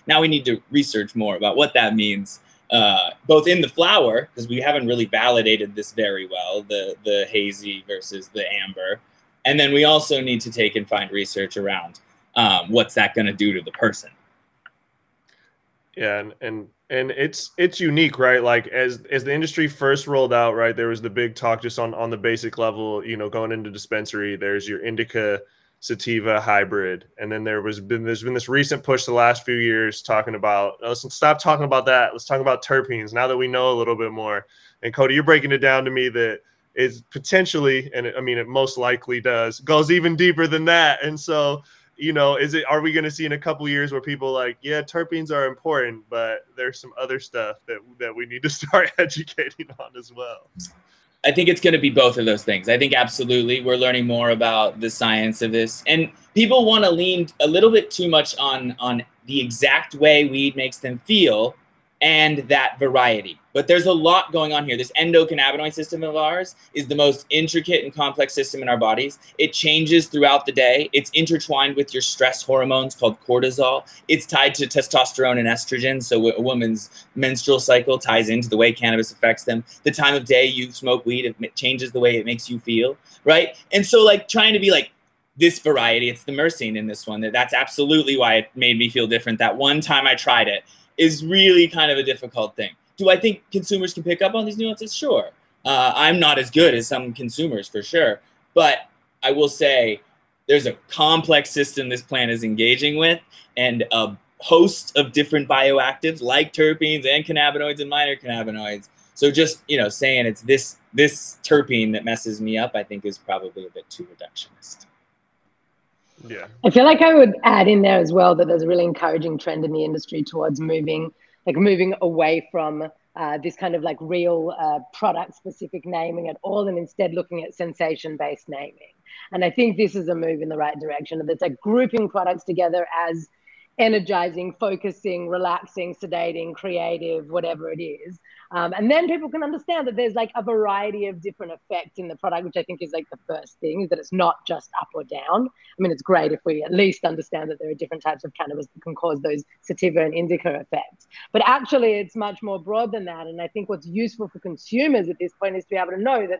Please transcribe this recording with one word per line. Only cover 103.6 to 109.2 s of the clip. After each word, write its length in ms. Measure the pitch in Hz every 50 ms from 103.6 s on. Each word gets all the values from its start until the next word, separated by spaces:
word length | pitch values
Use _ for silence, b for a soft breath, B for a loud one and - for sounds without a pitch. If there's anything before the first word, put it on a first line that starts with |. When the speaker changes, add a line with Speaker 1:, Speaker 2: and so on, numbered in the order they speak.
| 123 123 120 117 - -
Speaker 1:
a 260 | 117 113 110 104 101 - _ _ _ -
host 580 | - - 165 170 180 196 - - - - -
of 140 | 147 143 123
different 380 | 117 147 143 143 156 147 139 123
bioactives 720 | 139 135 135 139 139 135 127 131 131 - - 160 160 151
like 300 | 123 123 131 151 151 156
terpenes 520 | - 160 156 156 156 156 156 151 156 147 131
and 200 | 135 143 151 151
cannabinoids 560 | - 160 147 147 147 143 147 147 147 147 147
and 100 | 143 143
minor 240 | 147 147 147 143 139
cannabinoids. 760 | 135 - 123 117 117 110 110 107 107 107 104 104 101 - - _ b b b b
So 180 | -